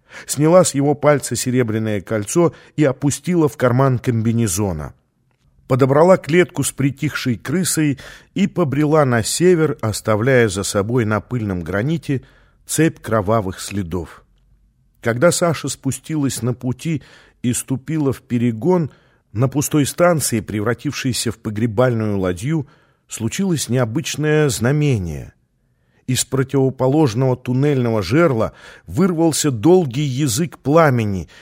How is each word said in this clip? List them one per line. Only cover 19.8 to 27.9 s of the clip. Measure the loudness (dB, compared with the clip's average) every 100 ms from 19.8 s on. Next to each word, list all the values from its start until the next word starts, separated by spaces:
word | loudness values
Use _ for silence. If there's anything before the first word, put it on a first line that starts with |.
| 0
станции, | 2 2 2 -2 -4
превратившейся | -4 -4 -2 -4 -6 -6 -4 -4 -4
в | -6
погребальную | -8 -4 -2 0 0 0 -2 -2
ладью, | -2 -4 -4 -4 -6 _ _ _ _
случилось | -8 -6 -2 -2 -2 -2
необычное | -2 -2 -4 -6 -4 0 2 2
знамение. | 0 0 2 0 0 -2 -8 -12 -20 _ _ _ _ _ _ -6
Из | -6
противоположного | -4 -4 -2 0 0 0 0 2 2 0 -2 -2
туннельного | -2 0 0 0 0